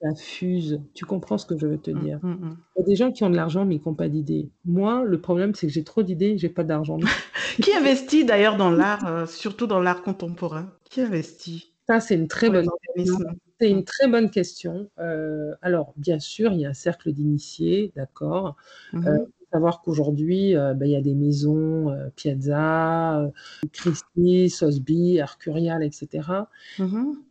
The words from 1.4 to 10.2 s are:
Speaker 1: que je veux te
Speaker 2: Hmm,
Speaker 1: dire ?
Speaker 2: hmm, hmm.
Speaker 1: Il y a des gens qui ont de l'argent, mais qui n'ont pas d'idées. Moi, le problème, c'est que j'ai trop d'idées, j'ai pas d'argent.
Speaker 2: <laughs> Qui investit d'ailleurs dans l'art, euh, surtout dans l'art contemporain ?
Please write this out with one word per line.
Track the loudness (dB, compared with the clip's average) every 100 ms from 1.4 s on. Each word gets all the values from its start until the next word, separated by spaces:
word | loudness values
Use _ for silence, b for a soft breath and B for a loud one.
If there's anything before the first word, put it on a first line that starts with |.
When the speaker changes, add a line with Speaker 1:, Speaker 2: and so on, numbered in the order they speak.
| -4
Speaker 1:
que | -4
je | -2
veux | -4
te | -4
Speaker 2:
Hmm, | -6
Speaker 1:
dire ? | -4 -6
Speaker 2:
hmm, | -6
hmm. | -6 -8 -12 _ -2
Speaker 1:
Il |
y |
a | 2
des | 2
gens | 2
qui | 2
ont | 2
de | 2
l'argent, | 0 0
mais | 0 0
qui | -2
n'ont |
pas | -4 -2
d'idées. | -2 -2 -4 -6 -10
Moi, | -2 0 2 0
le | 0 -2
problème, | 0 0 0
c'est | 0 -2
que |
j'ai | -2
trop | -4 -2
d'idées, | -2 0 0 0
j'ai | -2
pas | -2
d'argent. | -2 -2 -2 -2
Speaker 2:
<laughs> | 0 -2 -6 -8 -6 0
Qui | 2 4
investit | 4 4 4 4
d'ailleurs | 6 6 6 6
dans | 4
l'art, | 6 4 2 -2
euh, | -2 -4
surtout | -6 -10 -4 0
dans | 2
l'art | 2 0
contemporain ? | -2 -6